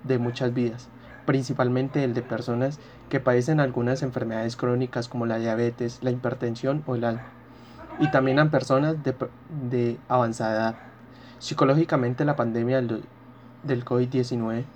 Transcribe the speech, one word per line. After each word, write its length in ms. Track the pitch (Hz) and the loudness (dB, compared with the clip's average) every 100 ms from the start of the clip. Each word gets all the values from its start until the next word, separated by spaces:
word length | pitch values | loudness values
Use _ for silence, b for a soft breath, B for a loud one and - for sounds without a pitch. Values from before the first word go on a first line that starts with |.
de 140 | 131 127 | 0 0
muchas 360 | 120 120 127 | 0 0 0
vidas, 340 | 123 120 113 - B B B - | 2 0 -2 -16 B B B 0
principalmente 760 | 139 127 147 123 127 139 147 | 0 0 0 2 2 0 0
el 120 | 131 | 0
de 80 | 120 | 0
personas 580 | 120 110 113 120 135 147 B B - | -4 -6 -2 0 -2 -4 B B -4
que 120 | 139 | 0
padecen 400 | 131 123 123 156 | 4 4 4 2
algunas 420 | 135 123 120 131 | 2 0 0 0
enfermedades 540 | 135 123 113 113 113 113 | -2 -4 -4 -2 -4 -2
crónicas 500 | 123 123 127 123 117 | 0 0 0 -4 -4
como 200 | 123 117 | -4 -2
la 100 | 113 | 0
diabetes, 640 | 113 110 120 117 120 - | 0 0 0 0 -6 -2
la 80 | 127 | -2
hipertensión 720 | 123 123 113 120 113 135 151 147 | 0 -2 -2 -4 -2 -2 -2 -2
o 100 | 123 | -2
el 80 | |
asma, 180 | 117 117 - - - B B B B - | 0 -2 -8 -18 -20 B B B B -2
y 100 | 151 | 2
también 300 | 139 131 135 | 4 4 4
a 100 | 156 | 4
personas 540 | 143 - 135 151 160 | 2 2 2 2 0
de, 100 | 139 127 131 - - 151 123 | -2 -4 -8 -10 -12 -8 -2
de 280 | 127 120 117 - | 0 0 -2 0
avanzada 440 | 127 117 113 113 | 2 2 0 -2
edad. 240 | 110 113 113 - - - B B B | 0 0 -4 -16 -20 -20 B B B
Psicológicamente, 840 | - 147 139 143 170 147 123 123 | -8 2 4 4 4 2 0 0
la 100 | 147 | 0
pandemia 420 | 143 117 117 117 131 | 2 0 0 0 0
del, 260 | 117 110 - - - - - - | 0 -4 -8 -20 -20 -20 -20 -12
del 220 | 139 123 | -4 -2
covid 240 | 123 123 123 | 0 0 2
diecinueve 560 | 127 123 120 113 117 131 | 0 0 -2 -2 -4 -6